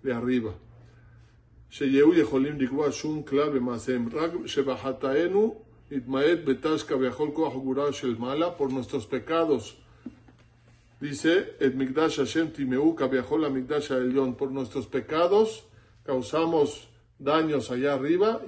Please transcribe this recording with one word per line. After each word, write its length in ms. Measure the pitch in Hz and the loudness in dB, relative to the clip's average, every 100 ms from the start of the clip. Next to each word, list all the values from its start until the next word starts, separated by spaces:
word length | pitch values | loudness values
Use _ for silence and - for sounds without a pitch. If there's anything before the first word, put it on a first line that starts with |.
de 100 | 135 | -4
arriba. 400 | 120 120 127 110 92 - - - - - - - _ _ - - | -2 0 0 0 -8 -16 -20 -20 -20 -20 -20 -20 _ _ -20 -18
"Sheyehu 420 | - 139 135 151 | -4 2 6 8
yeholim 460 | 175 139 131 139 151 | 6 4 2 0 0
ligua 320 | 127 139 147 | -2 0 -2
shum 320 | - 151 156 | -2 -4 -6
klal 280 | 143 139 151 | -2 0 2
bemasehem, 580 | 139 123 120 - 127 117 | 0 -2 -4 -2 -2 -2
rak 240 | 151 165 175 | -2 -4 -4
shebahataenu 1120 | - - 135 127 135 131 135 139 175 190 220 - - - - | -6 -2 0 -2 -4 -4 0 0 2 2 2 0 -16 -20 -8
itmaet 540 | 143 120 135 147 170 | -8 -4 0 2 2
betash 400 | 156 127 151 156 | 0 0 0 -2
kaviachol 480 | - 139 127 117 151 | -2 0 0 -2 -4
koach 220 | 147 151 | 0 -2
gura 360 | 131 131 131 143 | -2 -4 -2 -2
shel 260 | 139 131 113 | -2 -4 -4
mala", 380 | 123 143 175 170 | -4 -2 -2 0
por 140 | 139 | -2
nuestros 360 | 131 120 143 - | -2 -4 -6 -4
pecados. 680 | 131 113 165 160 131 104 - - - - - - - _ _ _ - _ - | -6 -2 0 2 2 -2 -16 -20 -20 -18 -18 -20 -20 _ _ _ -20 _ -12
Dice, 560 | 143 139 156 180 - - | -10 -2 2 2 0 0
"Et 160 | 139 | 0
mikdash 440 | 127 131 135 156 151 | 0 -2 0 0 0
Hashem 340 | 131 156 160 | -2 0 -2
timeu 420 | 156 135 127 151 | -2 -2 2 2
kaviachol 500 | 160 131 131 120 151 156 | 2 0 0 0 -2 0
hamikdash 440 | 135 123 151 147 | -2 -2 -4 -2
ha'elyon", 460 | 131 127 131 135 123 | -2 0 2 0 0
por 160 | 139 | -4
nuestros 340 | 135 123 139 117 | -4 -6 -6 -4
pecados 800 | 135 110 156 175 202 220 - - - - _ | -6 -2 0 4 6 4 0 -16 -20 -20 _
causamos 840 | - 131 123 151 165 165 143 - - _ _ - | -6 -4 -2 0 2 4 2 0 -16 _ _ -8
daños 520 | 135 156 160 143 120 | 0 2 2 0 -2
allá 240 | 123 139 | -2 0
arriba 460 | 139 139 175 214 226 | 0 0 2 2 0